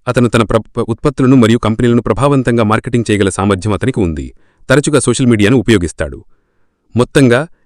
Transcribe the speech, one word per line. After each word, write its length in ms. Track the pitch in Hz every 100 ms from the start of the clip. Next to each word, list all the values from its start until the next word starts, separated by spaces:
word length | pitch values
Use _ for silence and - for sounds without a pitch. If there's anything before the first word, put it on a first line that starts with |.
| -
అతను 200 | 123 120
తన 140 | -
ప్ర-, 420 | 104 113 - - 113
ఉత్పత్తులను 480 | 117 147 135 127 135
మరియు 220 | 110 117
కంపెనీలను 440 | 107 110 120 117
ప్రభావవంతంగా 600 | 110 110 143 139 123 117
మార్కెటింగ్ 480 | 107 107 - 120 113
చేయగల 180 | 101 98
సామర్థ్యం 440 | - 101 95 107
అతనికి 280 | 95 104 131
ఉంది. 340 | 87 76 64 _ _ _ -
తరచుగా 320 | 135 147 143
సోషల్ 260 | 127 117 127
మీడియాను 300 | 110 101 131
ఉపయోగిస్తాడు. 680 | 101 104 85 - 73 65 - _ _ _ _ _ _ 113
మొత్తంగా 500 | 123 156 127 120 160 _